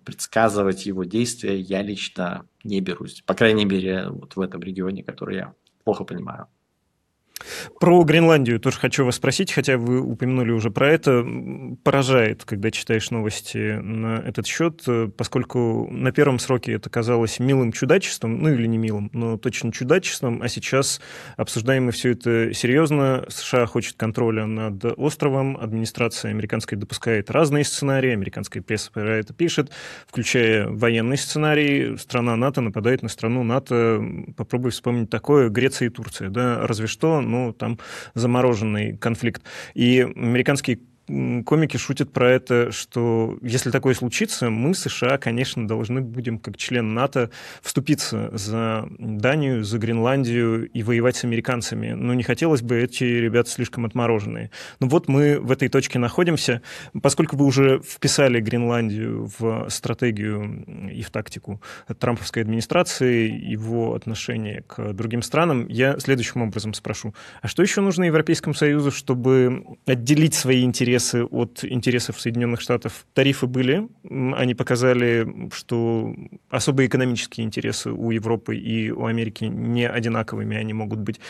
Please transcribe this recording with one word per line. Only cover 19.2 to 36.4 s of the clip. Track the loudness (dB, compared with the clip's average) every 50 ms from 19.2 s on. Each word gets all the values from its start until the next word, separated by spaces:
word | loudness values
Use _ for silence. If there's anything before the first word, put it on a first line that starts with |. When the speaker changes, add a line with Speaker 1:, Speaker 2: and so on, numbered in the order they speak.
| -4 -2 -4 -2
Speaker 2:
точно | -4 -4 -4 -4 -4 -4
чудачеством, | -4 -2 2 2 2 2 2 -2 -6 -4 -4 -4 -4 -2
а | -4 -6
сейчас | -6 -6 -4 0 0 2 2 0 -2 -6 -8 -16 -18 -18 -18 -14 -6
обсуждаем | -6 -6 -4 -4 -2 0 2 2 2 2
мы | 0
всё | -2 0 0 0
это | 0 0 0 2 2 2 2 0 -2
серьёзно. | -2 0 2 4 4 4 4 2 2 2 2 2 0 -2 -8
С | -12 -10
Ш | -6 0 2 2
А | 2
хочет | 2 0 -4 -4 -4 -6
контроля | -4 -4 -4 0 0 0 0 0 0 -2
над | -4 -4 -4 -6 -6 -6 -4 -4 -4 -4
островом, | -2 -2 -2 -2 0 0 0 2 0 0 -2 -2 -4
администрация | -6 -4 -4 -4 -4 -4 -2 -2 -2 -2 -2 -4 -6 -4
американская | -4 -4 -4 -2 -2 -4 -4 -4 -6 -6
допускает | -6 -8 -8 -6 -2 0 0 0 0 0
разные | 2 2 2 4 2 0 0
сценарии, | 0 -2 -2 -2 0 0 2 2 0
американская | 0 0 -4 -6 -6 -10 -10 -8 -10 -10
пресса | -6 -4 -4 -4 -4 -6
про | -8 -6 -2 -2 -2 -2
это | -2 -4 -4
пишет, | -2 -2 0 2 0 -2 -2 -4 -16 -16 -16 -16 -18 -18
включая | _ -6 -6 -2 0 2 4 4 6 4 4 2 0
военный | -2 2 2 2 2 2 0 0 -2
сценарий. | -2 -4 -4 -2 0 2 2 4 4 4 2 2 0 0 -2 -4 -8
Страна | -8 -4 -2 0 2 2 2
нато | 2 2 0 0 0
нападает | -2 -2 -2 0 2 2 2 2
на | -2 -6
страну | -8 -4 -2 -2 0 0 0
нато. | 2 0 0 0 0 2 2 4 4 2 2 -2 -4 -8 -10 -12 -12 -10
Попробуй | -10 -8 -4 -2 -2 -2 -2
вспомнить | -4 -2 -2 -2 0 0 -2 -2
такое. | -4 -4 2 4 6 6 6 6
Греция | 4 2 2 2 2 0 -4
и | -4
Турция, | -4 -6 -12 -12 -10 -8 -8 -6
да, | -2 -2